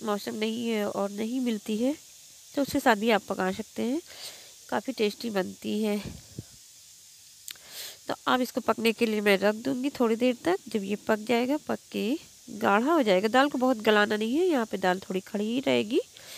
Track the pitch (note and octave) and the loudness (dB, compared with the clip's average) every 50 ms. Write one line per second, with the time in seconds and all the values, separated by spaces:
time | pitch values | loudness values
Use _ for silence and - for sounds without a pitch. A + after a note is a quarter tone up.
0 | - A3 G#3 G3+ - B3 A#3 G#3+ G#3+ A3 A3 A#3 A#3 A#3 A3+ G#3+ G#3 G3+ - - | -4 -4 -4 -4 -4 -6 -6 -4 -4 -4 -4 -4 -4 -2 -2 -2 -2 -2 -2 -2
1 | G3 G3+ G3+ G3+ A3 A3 B3 C4 B3+ A#3+ A3 G#3 - - G#3+ G#3+ A#3+ C4 D4+ - | -4 -4 -4 -6 -6 -4 -4 -2 -2 -2 -2 -2 -4 -4 -4 -2 0 -2 -2 -4
2 | - - - - - - - - - - - D4 C#4 - - C#4+ - C4+ A3 G3+ | -8 -18 -20 -20 -20 -20 -20 -20 -20 -8 -4 -4 -2 -2 -2 0 2 2 2 4
3 | G#3+ A#3 A3 F#3+ - - G3 - F#3 F#3 F#3+ - - - - - A3 A3+ C4 E4 | 4 2 2 2 0 -2 -4 -2 -2 -2 -2 -4 -8 -10 -8 -6 -4 -2 -2 -4
4 | - - - - - - - - - - - - - - B3+ A#3+ - - B3 - | -6 -8 -14 -16 -16 -16 -16 -18 -20 -20 -20 -20 -10 -6 -4 -4 -4 -4 -4 -2
5 | A3 G#3 G3+ - - A#3 G#3 G3 F#3 G3 F#3+ - - G#3+ G#3+ G#3 A3 G#3 G#3 G#3 | -2 -2 -2 -4 -6 -4 -2 -2 -4 -4 -6 -10 -6 -4 -2 -2 0 0 -2 -2
6 | G3 - - - - - - - - - - - - - - - - - - - | -4 -8 -12 -14 -18 -18 -16 -16 -16 -16 -18 -20 -20 -20 -20 -20 -20 -20 -20 -20
7 | - - - - - - - - - - - - - - - - - - - - | -20 -20 -20 -20 -20 -20 -20 -20 -20 -20 -20 -18 -20 -18 -16 -14 -14 -14 -14 -12
8 | - - - - - - C4 B3+ B3+ - - C4 - - A3 - A3 A3+ A3 - | -10 -8 -8 -4 -2 0 2 2 0 0 -2 -2 -2 -2 0 0 0 0 0 2
9 | A#3+ A3 G#3+ G#3+ G3+ G#3 G3+ F#3+ G3 G#3 G#3+ A3 A#3+ C4+ C4+ B3 B3+ C#4+ - - | 0 0 0 2 4 4 4 4 4 2 0 0 -2 -4 -2 -2 -2 -4 0 0
10 | B3+ A3 A3+ A3 B3 B3+ B3 A#3+ - E4 F4+ G4+ - A#3 - A3 G3 G3 G#3 G#3 | 2 2 2 2 2 0 0 0 0 -2 -2 -2 -2 -4 -4 -4 -2 -2 -4 -4
11 | - - A3 G#3 G#3+ A3+ B3 A#3 B3 B3+ C#4+ D4+ - - A#3 - - - - G3+ | -2 0 -2 0 0 0 0 2 2 0 -2 -2 -2 -4 -6 -6 -8 -8 -4 -4
12 | G3 G#3 C#4 E4+ - - - - - - - G3+ A3 A3 G3 G#3+ A#3+ C#4+ F4 D#4+ | -2 -2 -2 -4 -6 -10 -20 -20 -18 -16 -8 -2 2 4 4 4 4 4 4 4
13 | B3+ G#3+ F#3 F#3 G3+ A3+ G#3+ B3+ C#4 D4 - C4 B3 B3+ C4 A3 G#3 A3+ G#3+ G#3 | 4 4 4 4 4 4 4 4 4 4 2 0 2 2 2 2 4 4 6 6
14 | G#3 G#3+ G#3+ G#3 G#3+ A3+ B3 D#4 F#4 F#4 D#4+ B3+ A3+ - - G3 F#3+ F#3 F3+ F#3+ | 4 4 2 0 0 0 0 2 2 2 2 2 0 -2 -2 0 2 2 2 0
15 | - - F#3+ F#3+ - - - G3+ G#3 G#3+ A#3 C4+ C4 C#4 B3+ A#3+ A#3+ G#3 A#3+ F4 | -2 -6 -6 -6 -6 -6 -4 -4 -2 -2 -2 -2 0 2 2 2 2 2 0 -2
16 | B4+ - - - - - - | -2 -2 -6 -20 -20 -18 -18